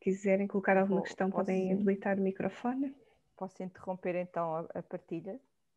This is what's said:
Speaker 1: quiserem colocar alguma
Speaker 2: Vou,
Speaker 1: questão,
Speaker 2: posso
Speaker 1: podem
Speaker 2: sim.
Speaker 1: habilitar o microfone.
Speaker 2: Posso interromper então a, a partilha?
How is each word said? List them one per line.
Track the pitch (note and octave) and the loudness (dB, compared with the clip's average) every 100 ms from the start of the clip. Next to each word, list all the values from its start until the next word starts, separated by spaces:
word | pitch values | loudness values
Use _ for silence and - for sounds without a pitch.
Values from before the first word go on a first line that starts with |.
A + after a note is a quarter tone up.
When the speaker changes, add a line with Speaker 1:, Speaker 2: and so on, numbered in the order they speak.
Speaker 1:
quiserem | - F#3+ G3 F#3+ G3+ | -2 0 4 4 2
colocar | G#3 G3 F#3+ | 0 4 4
alguma | G3 F#3+ | 4 2
Speaker 2:
Vou, | |
Speaker 1:
questão, | - - F#3+ | 0 -2 0
Speaker 2:
posso | F3+ | 0
Speaker 1:
podem | F#3+ F#3+ F#3 | 0 0 2
Speaker 2:
sim. | |
Speaker 1:
habilitar | F#3+ G3+ G3 G3+ G3 | 2 2 2 0 0
o | |
microfone. | F#3+ F#3+ - - A#3+ C4 C#4 - - _ _ - | 0 0 -4 -4 -4 -2 -4 -6 -18 _ _ -12
Speaker 2:
Posso | F#3+ - | -10 -8
interromper | F#3 - - F3+ F#3 | -10 -8 -8 -6 -4
então | F3 F3+ E3+ E3+ | -4 -4 -4 -2
a, | D#3+ E3+ - | -2 -4 -8
a | |
partilha? | - F3 - E3 F#3+ A#3 _ _ _ | -8 -10 -8 -8 -8 -12 _ _ _